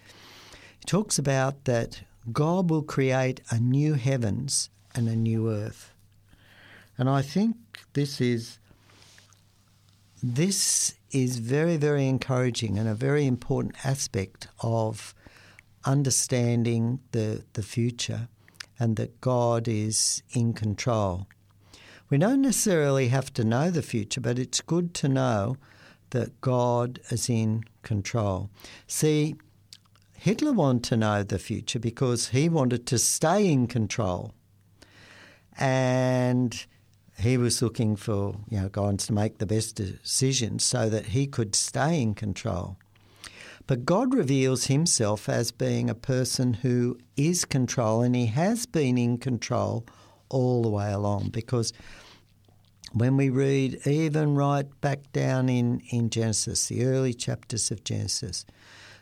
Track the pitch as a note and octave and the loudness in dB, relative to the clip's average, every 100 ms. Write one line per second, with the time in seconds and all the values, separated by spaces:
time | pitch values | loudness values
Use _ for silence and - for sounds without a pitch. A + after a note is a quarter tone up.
0 | - - - - - - - - - F3+ | -20 -20 -20 -20 -20 -20 -20 -14 -2 0
1 | G#3 - C#3+ C3+ C3 C#3 - A#2 - - | 0 -2 2 2 0 -2 0 0 0 -8
2 | - - A#2 A#2 D3+ F#3 F3 D#3+ D3 - | -20 -14 -6 0 2 2 2 0 0 0
3 | C3 C3 C3 B2+ - A#2 B2 C#3 D3+ C#3+ | 2 2 0 -2 -2 0 2 4 2 2
4 | B2+ C3+ A2+ G#2 C#3 - - _ _ A#2+ | 0 0 0 -2 -2 -4 -4 _ _ -2
5 | A2+ A2+ A2+ A2+ A2+ G#2 A2 - - _ | 0 2 0 0 0 -2 -6 -12 -20 _
6 | - _ _ - - - - - - - | -20 _ _ -20 -20 -20 -20 -20 -16 -2
7 | B2+ C#3 C#3 F#3 A3+ A3+ - - - C#3+ | 0 0 0 0 0 -2 -12 -20 -8 -4
8 | C#3+ C#3+ B2 A#2 A#2 - _ - - - | -4 0 0 0 -4 -18 _ -20 -20 -20
9 | - - - - _ _ _ _ _ _ | -20 -20 -20 -20 _ _ _ _ _ _
10 | _ - B2+ A#2+ F#3 F#3+ - - - - | _ -8 -4 0 0 0 0 0 -2 -6
11 | - C3+ B2+ A#2+ A2+ C#3+ E3+ D#3+ D3 C#3+ | -6 -2 0 -2 -2 0 2 2 2 2
12 | C3+ C3 - B2+ B2+ A#2 A2 G2+ A2 G#2+ | 2 0 0 0 0 -2 -2 -2 -2 0
13 | C3+ D3 C#3 B2 - C3 A#2+ - B2+ C#3 | 0 2 0 -2 -2 -2 -2 -6 -4 -4
14 | - F#2+ F#2+ - - - A#2 A2+ A2 A2 | -4 -4 -6 -10 -20 -6 -2 0 0 -4
15 | - - - - - - _ _ - C#3 | -14 -20 -20 -20 -20 -20 _ _ 0 2
16 | C3+ - - B2+ A#2+ A#2 A#2 A#2 A#2 C3 | 2 0 0 0 2 2 2 2 0 -2
17 | - A#2 G#2+ A2 - - G2+ A#2 A#2+ A#2+ | -4 -4 -2 -4 -8 -8 -6 -2 -2 -2
18 | - A2 A#2 _ - - - - A2+ A2 | -6 -6 -8 _ -20 -20 -18 -2 0 0
19 | A#2 - B2+ B2 A#2+ A#2 A#2 G#2+ G#2+ G#2+ | -4 -4 0 2 2 2 0 -2 0 0
20 | - - - B2 A#2 - G#2+ G2 B2 A2 | 0 -2 -4 0 0 0 -2 -2 0 0
21 | G2 F2+ G2 - _ _ - - - - | 0 -2 -8 -16 _ _ -20 -20 -20 -18
22 | - C#3+ G3 C4+ C4+ - A3 E3 C#3+ C3+ | 0 2 4 4 2 2 2 4 4 4
23 | B2+ C3+ C3+ - A2+ A#2+ E3+ E3 - A#2 | 2 2 -2 -2 2 2 2 0 -2 -4
24 | G2+ C3+ B2 B2 B2 - - E3 F3 - | -4 -4 -2 -2 -2 -4 -2 -2 -2 -2
25 | C#3+ C3 B2+ G#2+ G2+ C3 - - - - | 0 2 2 2 0 -4 -10 -20 -20 -20
26 | - B2 A2+ - C3 B2 B2 A#2+ A#2+ B2 | -6 -4 -4 -4 -2 2 2 2 0 -6
27 | - A#2+ - A2+ A2 A2 - _ - G#2 | -6 -4 0 0 0 -2 -6 _ -4 -4
28 | - A#2 G#2 F#2+ G2+ - - - - - | -2 -2 0 -2 -6 -12 -20 -20 -10 0
29 | D#3 D3+ D3+ - - _ - - _ _ | 2 2 0 -4 -16 _ -20 -20 _ _
30 | _ - F3 A3+ D4+ A3+ C#3 B2 - A#2 | _ -2 0 2 2 4 4 2 2 2
31 | G#2+ G#2 F#2+ F#2 - G2 - A#2+ A2+ - | 2 2 0 -4 -4 -6 -4 -4 -4 0
32 | B2+ A#2+ - B2+ E3 E3 B2+ A#2+ - A#2 | 0 0 0 2 2 2 2 0 0 0
33 | - - D#3+ G3+ G3 C3+ A#2 A#2 G#2 - | 0 2 2 4 4 4 2 0 -2 -2
34 | F#2+ F2+ G#2 - _ _ _ _ - - | -2 -2 -6 -16 _ _ _ _ -20 -20
35 | - - - - _ - C3+ C3 B2+ B2+ | -20 -20 -20 -20 _ -4 0 2 2 2
36 | B2+ B2+ B2+ B2 A#2+ - - _ _ _ | 2 2 2 2 0 -4 -14 _ _ _
37 | - - A#2 B2+ A#2+ - A2+ - A2 G#2+ | -20 -2 2 2 2 2 0 0 0 0
38 | - G2+ G2+ G2 G#2 G#2 F#2+ G#2 G2+ G2 | -2 -2 -2 -6 -6 -4 -2 0 0 0
39 | - G#2 G#2+ - G2 A2 G#2+ - G2 - | 0 0 0 -2 -2 -2 -2 -6 -8 -8
40 | - - C3 B2+ G#2+ A2 - B2 A2 G#2+ | -4 0 2 0 -2 -2 -2 0 0 0
41 | G2+ A#2+ C#3 A#2+ G#2 - - B2+ C#3+ E3+ | -2 -2 -2 -2 -2 -2 -2 -2 0 2
42 | A2 G#2 G#2 F#2+ G#2+ F2 F#2+ F#2+ _ _ | 0 -2 -6 -4 -4 -4 -6 -12 _ _
43 | - - - - - - - B2 C#3 F#3+ | -20 -20 -20 -20 -20 -14 -2 -2 2 2
44 | B3+ C4 C3 C#3 C3 B2+ - C3+ E3+ - | 4 2 4 4 4 2 2 2 4 2
45 | G#2 G#2+ - A#2+ A#2 - B2+ A#2+ A#2+ A2+ | 2 0 0 -2 -2 -2 0 0 0 -4
46 | - B2+ B2+ - B2 A#2 B2+ B2 A#2+ - | -2 0 0 0 0 0 0 2 0 -2
47 | - - D#3 F3 - C3+ A#2+ - A2 A2+ | -8 -2 0 0 0 0 0 0 2 4
48 | B2 B2 A#2 B2 F#3+ A#3 - E3 C3 B2 | 4 2 2 2 0 0 -2 0 2 2
49 | A#2+ A#2+ C3 A#2 - A2+ G2+ A2+ A#2 - | 2 0 -2 -4 -2 -2 0 -4 -8 -20
50 | - - - C3+ B2+ B2 A2+ G#2 G#2 G2+ | -20 -20 -4 0 2 2 2 0 -2 -2
51 | G2+ G2+ G2 G#2+ - B2 A2+ - - - | 0 0 -2 -6 -2 -2 -2 -6 -20 -20
52 | - - _ _ _ _ _ _ - G#2+ | -20 -20 _ _ _ _ _ _ -6 0
53 | B2 C3+ C#3 B2+ C3+ C#3 C3 - C#3 D3+ | 2 2 2 2 2 2 0 -2 0 0
54 | D#3+ D3+ D3+ C#3+ C#3+ C#3+ C#3 - C#3+ C#3 | 0 0 2 2 2 0 -2 -4 -4 -4
55 | - C#3+ C3 C3 B2+ B2 A#2+ B2 - A#2+ | -4 -2 0 2 2 2 2 0 -2 -2
56 | A#2 A2+ A2+ G#2+ A2+ - - G#2+ B2+ C3 | 0 0 0 -2 -2 -4 -2 -2 0 0
57 | C3 A#2+ - A#2+ - A2+ - G#2+ - G#2+ | 0 -2 -6 -6 -6 -4 -4 -4 -4 -4
58 | G2+ - G2+ - - - - - - - | -4 -4 -6 -10 -12 -20 -20 -20 -20 -20